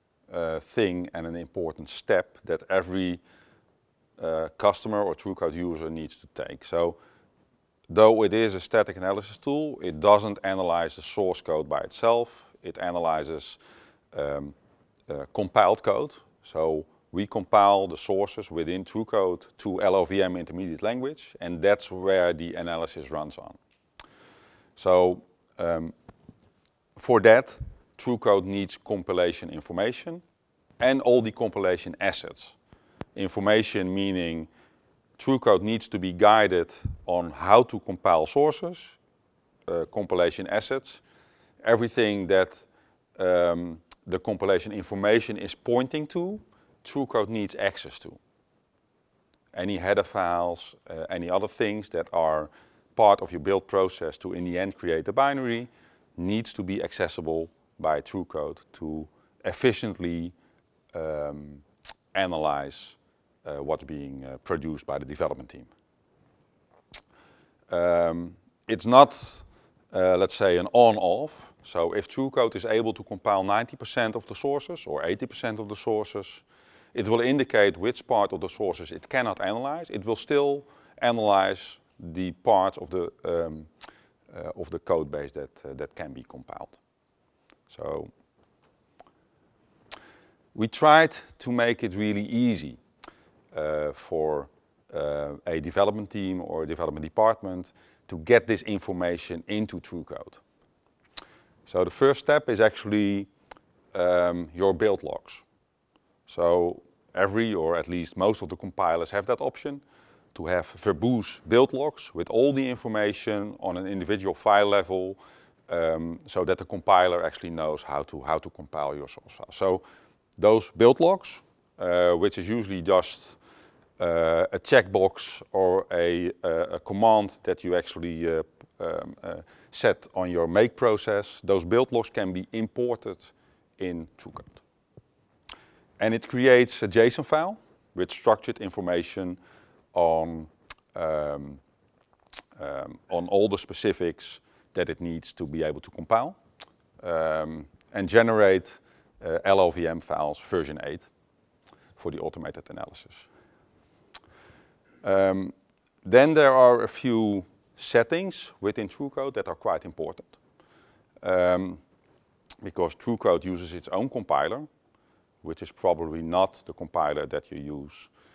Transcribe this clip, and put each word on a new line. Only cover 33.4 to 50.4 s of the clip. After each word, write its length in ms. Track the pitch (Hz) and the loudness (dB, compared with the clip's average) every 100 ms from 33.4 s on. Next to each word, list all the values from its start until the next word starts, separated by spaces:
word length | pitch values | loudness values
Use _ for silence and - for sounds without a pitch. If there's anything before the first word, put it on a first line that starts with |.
| 98 107 110 104 95 | 2 4 2 -2 -4
meaning 560 | 95 98 92 85 82 80 _ _ _ _ _ _ _ | -2 -2 -2 -4 -6 -10 _ _ _ _ _ _ _
TrueCode 440 | - 131 120 95 | -2 2 6 4
needs 260 | 101 113 - | 4 -4 -4
to 100 | 104 | -6
be 140 | 92 | -6
guided 580 | 87 104 110 104 90 82 - - - | 4 6 8 6 2 -2 -6 -12 -10
on 260 | - 90 85 | -4 -4 -4
how 320 | 73 87 110 | -6 6 6
to 160 | 127 104 | 6 -2
compile 460 | - 92 - 82 78 | -8 -2 4 4 4
sources, 520 | 143 151 151 175 180 - _ _ _ _ _ _ _ - | 2 2 0 -8 -12 -18 _ _ _ _ _ _ _ -6
uh, 160 | 85 78 | -6 -4
compilation 540 | - 95 90 87 - 95 | -6 -2 0 0 0 -4
assets, 540 | 107 - 135 - - _ _ _ _ _ _ | -4 -2 -6 -8 -18 _ _ _ _ _ _
everything 600 | 110 117 117 - 110 101 90 | 2 2 2 2 2 2 2
that, 240 | 95 92 - _ _ _ _ _ - | 4 4 -2 _ _ _ _ _ -4
um, 600 | 92 90 87 85 87 82 _ - - | 0 2 2 0 -6 -12 _ -20 -8
the 120 | 92 | -6
compilation 540 | - 101 98 92 107 | -4 -2 2 2 0
information 640 | 104 90 98 104 113 - 107 | -10 -8 -2 2 2 2 -6
is 180 | 98 | -10
pointing 520 | - - 120 131 156 151 | -10 -2 -2 -2 -6 -6
to, 340 | 180 180 208 - _ _ _ | -6 -6 -8 -14 _ _ _
TrueCode 440 | - - 131 117 104 | -10 -6 -2 0 0
needs 260 | 113 101 - | -2 -6 -2
access 400 | 98 - - - | -4 -4 -10 -18
to. 200 | - - _ _ _ _ _ _ _ _ _ _ _ _ _ | -20 -20 _ _ _ _ _ _ _ _ _ _ _ _ _
Any 240 | - 92 95 | -8 -6 -4
header 280 | 92 101 | 0 0
files, 680 | 95 104 90 87 | 0 -2 -2 0